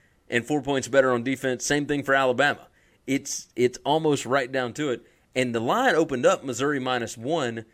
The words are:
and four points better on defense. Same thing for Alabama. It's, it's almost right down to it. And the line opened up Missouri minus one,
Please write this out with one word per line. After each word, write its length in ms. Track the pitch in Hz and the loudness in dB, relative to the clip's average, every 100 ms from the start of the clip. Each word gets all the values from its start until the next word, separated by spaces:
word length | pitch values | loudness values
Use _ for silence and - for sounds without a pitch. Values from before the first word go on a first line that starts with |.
| _ _ _ | _ _ _
and 160 | 120 117 | -4 0
four 160 | 147 | -2
points 260 | 135 135 120 | 0 -4 4
better 240 | 135 135 | 4 4
on 100 | 123 | 2
defense. 420 | 120 131 135 123 | 0 -2 -2 -4
Same 220 | - 147 139 | 0 -2 0
thing 160 | 143 | -4
for 120 | 135 | 2
Alabama. 540 | 135 131 123 143 - - _ _ _ - | 2 2 2 0 0 -10 _ _ _ -4
It's, 420 | 135 139 - - | -4 -2 -10 -10
it's 240 | - 123 - | 0 0 0
almost 400 | 139 156 160 139 | -2 0 2 0
right 260 | 113 135 127 | 0 -2 0
down 220 | 131 123 | -4 -4
to 160 | 110 147 | -4 -4
it. 140 | 113 - _ _ | -4 -8 _ _
And 200 | 127 127 | -2 0
the 60 | 117 | 0
line 340 | 117 214 262 | 0 2 4
opened 300 | 160 165 127 | 4 2 2
up 200 | 156 190 | 2 2
Missouri 360 | 135 117 139 143 | -2 -2 -2 -2
minus 380 | 127 123 113 117 | -2 -2 -4 -8
one, 460 | 120 165 131 113 110 | -4 -2 -2 -6 -12